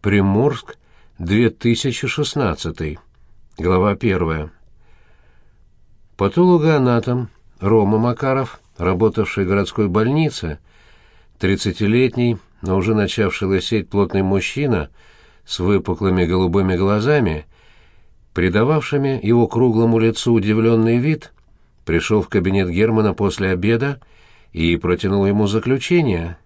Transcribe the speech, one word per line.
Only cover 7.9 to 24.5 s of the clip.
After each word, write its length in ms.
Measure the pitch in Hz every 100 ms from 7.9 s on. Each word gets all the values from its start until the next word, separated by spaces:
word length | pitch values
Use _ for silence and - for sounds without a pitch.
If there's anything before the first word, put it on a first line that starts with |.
| 110
Макаров, 600 | 120 117 120 131 131 - _ -
работавший 680 | 87 90 110 - 101 - 92
в 20 |
городской 400 | 98 95 - 104
больнице, 720 | 92 113 147 156 - 82 73 _ _ _ - _ - _ _
тридцатилетний, 1000 | 92 95 104 87 101 117 131 123 120 110 _ _
но 140 | 98 95
уже 180 | 95
начавший 540 | 110 98 - 101 - 95
лысеть 400 | 95 - 110 90
плотный 360 | 101 98 98
мужчина 680 | 95 98 - - 143 101 71 - - _ _ _ -
с 140 | -
выпуклыми 680 | 90 101 82 90 95 92 85
голубыми 500 | 92 92 92 92 90
глазами, 680 | 98 104 117 151 107 78 - _ _ - _ - - - _
придававшими 880 | - 90 95 120 156 - 147 139 -
его 240 | 104 120 113
круглому 520 | 117 123 110 113 113
лицу 340 | 113 107 -
удивленный 640 | 117 101 107 110 117 110 120
вид, 340 | 135 151 - _ _ _ _ _ -
пришел 360 | 82 - 107
в 60 | 90
кабинет 420 | 104 90 98 92
Германа 440 | 87 110 110 107
после 380 | 90 101 - 95
обеда 500 | 90 95 113 139 135 - - - - _